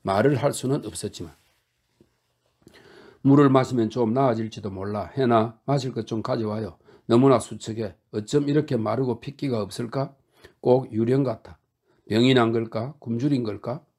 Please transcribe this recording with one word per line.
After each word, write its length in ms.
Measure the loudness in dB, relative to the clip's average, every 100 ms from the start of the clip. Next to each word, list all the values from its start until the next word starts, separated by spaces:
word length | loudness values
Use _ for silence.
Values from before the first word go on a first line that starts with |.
말을 320 | -2 2 2 2
할 160 | 0
수는 320 | -2 -2 -4 -4
없었지만. 480 | -10 -10 -10 -16 -16 _ _ _ _ _ _ _ _ _ _ _ _ -20 -20 -20 -20 -20 _
"물을 280 | 4 6 6
마시면 400 | 4 2 -2 -2
좀 240 | 0 -2
나아질지도 560 | 0 0 0 -6 -10 -10
몰라. 400 | -8 -8 -8 -8 -2
해나, 420 | 2 2 2 -6 -4
마실 280 | -2 -2
것 120 | -8 -6
좀 160 | -6
가져와요. 560 | -4 -4 -4 -6 -8 -12 _ -18 2
너무나 320 | 4 6 4
수척해. 560 | 0 -12 -10 -8 -8 -12 _
어쩜 360 | -8 -2 -2 2
이렇게 280 | 0 0 -2
마르고 420 | -2 -2 -2 -4
핏기가 400 | -10 -8 -4 -4
없을까? 520 | -4 -8 -8 -6 -8 -10 _ _ -20 _
꼭 300 | 2 2 2
유령 300 | -2 0 2
같아. 340 | 0 -4 -12 -20 _ _ _ _ -2
병이 240 | 2 6
난 180 | 6 4
걸까? 420 | 0 -2 -6 -8 -10
굶주린 440 | -8 -4 0 0
걸까? 380 | -2 -6 -8 -8 -12